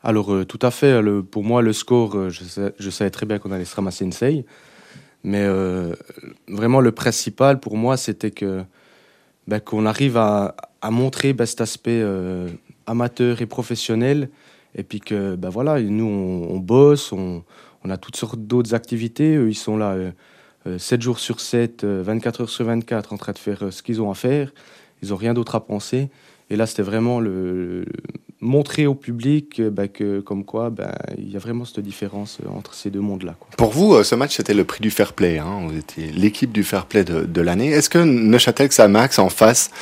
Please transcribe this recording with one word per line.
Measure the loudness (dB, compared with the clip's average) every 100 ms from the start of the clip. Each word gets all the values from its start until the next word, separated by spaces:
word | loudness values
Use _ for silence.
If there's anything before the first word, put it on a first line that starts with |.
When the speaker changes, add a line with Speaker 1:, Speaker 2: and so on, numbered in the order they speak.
Speaker 1:
Alors, | 0 0 2
euh, | -2
tout | -2 -2
à | -2
fait. | 2 4 4
Le, | 4 0
pour | -2 -6
moi, | 0 2
le | 2
score, | 0 2 2 2
euh, | -2 -4
je | -8
sais, | -12 -6 -6 -6
je | -12
savais | -4 -4
très | -4
bien | -6 -6
qu'on | -4
allait | -8
se | -6
ramasser | -4 -6 -4
une | -6
seille. | -2 0 0 -6 -18 -20 -20 -20 -20 -20 _
Mais, | -4 0
euh, | 0 0 0 -2 -6 -8 -14 -20 -20 -20 -12
vraiment, | -4 2 4
le | 4
principal | 2 -2 -2 -6 2 2 2
pour | -2 -2
moi, | 0 -2
c'était | -4 -6 -6
que, | -4 -6 -6 -8 _ _ _ _ _ _ _ -6
ben, | -6
qu'on | -4 0 0
arrive | 2 0 2
à, | 2 2 -2 -6 -18 _
à | -2
montrer, | 0 0 0 -2
ben, | 0
cet | -2 -2
aspect, | -6 -6 -2 -2
euh, | 0 -2 -4 -6 -8 -10 _ -20 -6
amateur | -2 -2 0 0 0
et | -4
professionnel. | -6 -6 -6 -2 0 2 0 -2 _ _ _ _
Et | -14
puis | -10 -10
que, | -6 -4 -2
ben, | -4 -6
voilà, | -2 0 0
nous, | 0 0
on, | -2 -2 -4 -4 -4
on | -6
bosse, | 4 8 8 6 0
on, | -6 -6 -8 -12 -20 -20 _
on | -8
a | -8
toutes | -8 -8
sortes | -8 -8
d'autres | 0 0 2
activités. | -2 -2 -4 -4 0 2 4
Eux, | 2
ils |
sont | 0 -4 -2
là, | -2
euh, | -2 -6 -10 _ _ _ _ -10
euh, | -10
sept | -2 0
jours | 0 -4
sur | -4 -6
sept, | -2 0 0 -2
euh, | -4 -2
vingt-quatre | -2 -2 -4 -6
heures | -8
sur | -4
vingt-quatre, | -2 -2 -2 -6 -6
en | -10
train | -10
de | -8
faire, | -8 -6
euh, | -6
ce | -8
qu'ils | -6 -4
ont | -4
à |
faire. | -2 -2 -2 -2 _ -20 -20 _ _
Ils | -8
ont | -4
rien | -2
d'autre | -2 -2 -4
à | -4
penser. | -8 -4 -4 -4 _ _ _ _
Et | -2
là, | -2
c'était | -2
vraiment | -2 0 0 0
le, | -2 -4 -4
le | -4 -4 -6 -8 -10 -12 -16 _ -8
montrer | 0 2 2 0 0
au | 0
public, | -4 -4 0 0 0 -2
euh, | -2
bah, | 0 -6
que, | -4 -4 -4
comme | -4 -8
quoi, | -6 -6 -6
bah, | -6 -10 -10 -10 -10
il | -10
y | -10
a |
vraiment | -6 -8
cette | -8 -10
différence, | -10 -8 -10 -8 -12 -12
euh, | -12
entre | -12 -12
ces | -10 -8
deux | -4
mondes-là, | -4 -4 -8 -14
quoi. | -18 0
Speaker 2:
Pour | 2
vous, | 4 8
euh, | 8
ce | 8 2
match, | 0 -2
c'était | 0
le | 2
prix | 2 0
du | -2
fair | 0 -2
play, | 2 0 0
hein. | -4 -6 -6
Vous | -8
étiez | -10 -10 -6
l'équipe | 2 2 2 -2
du | -2
fair | -2 -2 0
play | 0
de, | 2 0
de | -2 0
l'année. | 0 2 2
Est-ce | 2 4
que | 4
Neuchâtel | 6 4 6 6 6 4 4
Xamax, | 8 8 8 4 4
en | 2
face, | 6 6 6 0 -6